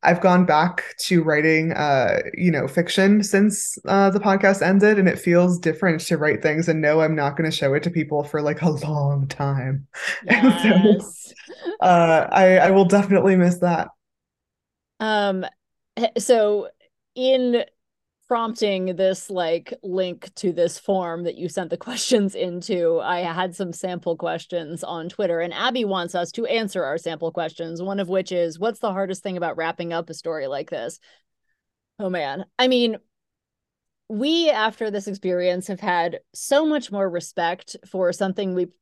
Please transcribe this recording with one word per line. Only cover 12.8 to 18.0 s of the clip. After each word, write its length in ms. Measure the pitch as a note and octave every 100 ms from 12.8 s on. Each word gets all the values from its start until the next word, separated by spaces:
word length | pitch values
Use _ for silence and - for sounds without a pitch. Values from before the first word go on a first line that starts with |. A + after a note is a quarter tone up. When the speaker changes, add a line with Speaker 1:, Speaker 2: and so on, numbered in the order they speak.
| F#3
Speaker 1:
definitely 500 | G3+ G3 G3 G3 F#3
miss 220 | F3 F3
that. 300 | F3+ E3 - _ _ _ _ _ _ _ _ _ _ _
Speaker 2:
Um, 440 | A3 G#3+ G3+ F#3+ F3 _ _ _ _ -
h-, 120 | A#3 -
so 500 | A3 A#3+ G#3 G#3 - _ _ _ _
in 500 | - B3+ C4 B3 A#3+ - _ _ _